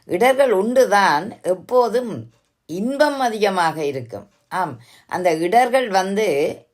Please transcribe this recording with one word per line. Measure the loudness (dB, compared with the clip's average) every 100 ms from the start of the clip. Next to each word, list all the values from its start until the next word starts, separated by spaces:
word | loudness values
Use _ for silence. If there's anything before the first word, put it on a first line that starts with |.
இடர்கள் | -6 0 2 4 2 2
உண்டுதான், | 2 2 4 4 4 2 -2 -8
எப்போதும் | -4 -4 0 0 2 0 -4 -10 -14 _ _ _ -12
இன்பம் | -6 -4 0 0 0
அதிகமாக | -4 0 -2 0 -2 -2
இருக்கும். | -6 -6 -10 -16 -18 _ -10
ஆம், | -6 -6 -10 -20 _ -10
அந்த | -2 0
இடர்கள் | 0 2 2 4 2 0
வந்து | 0 0 -2 0 0 -2 -4 _